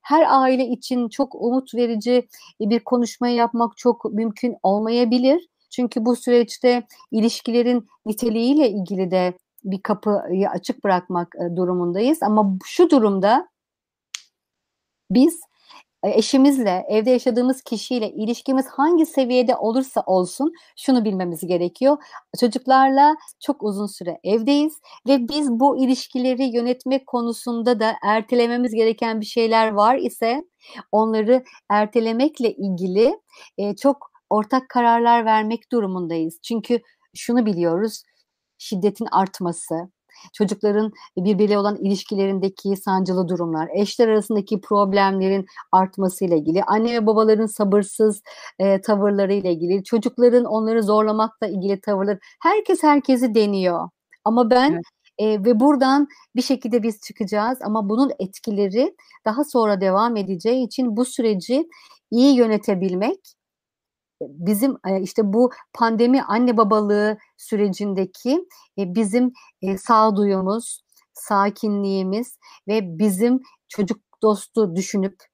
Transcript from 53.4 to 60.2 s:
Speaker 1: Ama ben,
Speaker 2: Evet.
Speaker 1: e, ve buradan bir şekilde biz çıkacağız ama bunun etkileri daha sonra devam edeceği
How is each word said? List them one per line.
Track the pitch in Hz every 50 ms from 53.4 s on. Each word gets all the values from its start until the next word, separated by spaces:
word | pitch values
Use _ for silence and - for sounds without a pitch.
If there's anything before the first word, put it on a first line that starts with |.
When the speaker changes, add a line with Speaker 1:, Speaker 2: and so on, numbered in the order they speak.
| 214 208 202 190 185 180 175 165 165 175 _ _ _ _ _ _ _
Speaker 1:
Ama | 220 226 247 247 220
ben, | 247 247 262 294
Speaker 2:
Evet. | 330 339 170 _ _ _ _ _ _
Speaker 1:
e, | - 208 214 214 208 190
ve | 240 240 214
buradan | 254 294 294 254 269 262 269 285 294 285 - _ _ _ _
bir | 233
şekilde | 247 - 269 262 - 226 226 240 208
biz | 233 214 -
çıkacağız | - - - _ 220 185 214 208 214 233 262 254
ama | - 214 214 220 208 196
bunun | 214 233 277 262 - -
etkileri | 190 185 - - - 233 208 196 202 196 185 233 277 392 - _ _ _ - - _
daha | 220 214 254 294
sonra | - - 247 226 214 202 185
devam | 196 190 185 196 220 240 233
edeceği | 208